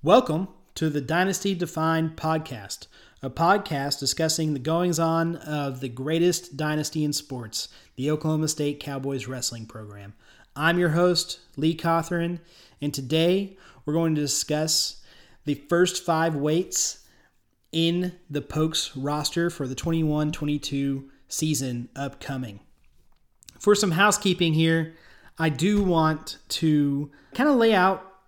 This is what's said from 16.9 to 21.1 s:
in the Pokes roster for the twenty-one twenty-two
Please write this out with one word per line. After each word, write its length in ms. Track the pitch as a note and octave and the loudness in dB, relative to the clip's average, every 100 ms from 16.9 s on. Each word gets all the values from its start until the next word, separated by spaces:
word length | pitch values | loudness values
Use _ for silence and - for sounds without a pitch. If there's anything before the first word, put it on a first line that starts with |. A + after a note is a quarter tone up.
| - _ _ _ _ _ _ _ | -4 _ _ _ _ _ _ _
in 440 | E3 E3 F3 F3+ F3 _ | 0 2 2 -2 -6 _
the 100 | C#3+ | -8
Pokes 560 | C#3+ D#3 D#3+ - - C3+ | -4 0 0 0 -6 -6
roster 540 | C#3 D3 C#3+ F3 E3+ | -4 -2 -2 0 -2
for 180 | E3+ C3+ | -2 -6
the 60 | |
twenty-one 580 | C3+ E3+ E3 D#3 D3+ D3+ | -4 -2 0 2 2 0
twenty-two 800 | D#3 D3 D3 - C#3 C#3 C3+ C3+ | -2 -2 -2 -2 -2 -2 -4 -8